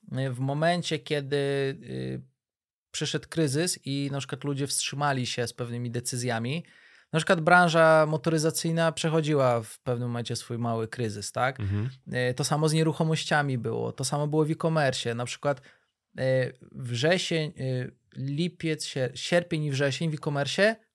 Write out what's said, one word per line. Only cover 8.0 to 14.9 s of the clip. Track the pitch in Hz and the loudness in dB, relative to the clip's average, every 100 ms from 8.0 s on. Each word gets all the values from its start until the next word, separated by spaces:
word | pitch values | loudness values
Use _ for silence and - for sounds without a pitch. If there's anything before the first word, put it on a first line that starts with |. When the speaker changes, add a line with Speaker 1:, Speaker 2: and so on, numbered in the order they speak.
| 156 | 6
Speaker 1:
motoryzacyjna | 156 165 160 156 156 165 165 165 | 2 0 2 2 0 0 2 0
przechodziła | 156 165 160 151 147 131 117 | 0 0 2 2 4 4 2
w | 110 - | -2 -8
pewnym | - 123 123 | -4 -2 -2
momencie | 117 117 120 | -4 -6 -8
swój | - 120 | -6 -4
mały | 117 113 110 | -2 -2 -2
kryzys, | - 113 104 98 | -4 -4 -4 -6
tak? | - 127 135 | -2 -2 0
Speaker 2:
Mhm. | 101 101 120 131 - 123 123 | -2 -2 -2 -6 -8 -2 0
Speaker 1:
Y, | |
to | 127 | 0
samo | 143 151 156 | 0 2 4
z | |
nieruchomościami | 156 160 - 160 160 - 156 143 131 | 4 2 2 0 0 0 0 2 -2
było, | 113 117 117 | -2 -4 -4
to | - | -4
samo | 131 147 151 | -4 -2 0
było | 156 | 2
w | 151 | 2
e-commerce. | 160 170 160 139 | 0 0 2 0